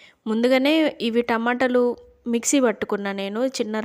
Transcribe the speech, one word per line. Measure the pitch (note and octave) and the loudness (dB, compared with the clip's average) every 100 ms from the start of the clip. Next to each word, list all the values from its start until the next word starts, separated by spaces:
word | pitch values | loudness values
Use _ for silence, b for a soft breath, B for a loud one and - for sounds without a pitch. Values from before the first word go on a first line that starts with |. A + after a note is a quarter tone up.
| b b - | b b -4
ముందుగానే | A3 B3 C4 C4+ D#4+ D4+ - A#3 | 0 2 4 4 4 2 0 -2
ఇవి | A3+ A#3 | 0 0
టమాటాలు | A3+ A#3 B3 B3+ B3 B3 A#3 - _ - | 0 0 0 2 2 0 -2 -10 _ -4
మిక్సీ | A#3 A3+ C#4+ B3+ | -4 0 2 2
పట్టుకున్నా | G3+ G3+ G#3 G3+ G3 | 0 -4 -4 -4 -6
నేను | G3 G#3+ C4 - | -6 -2 -4 -2
చిన్న | G#3+ G#3+ | -4 -4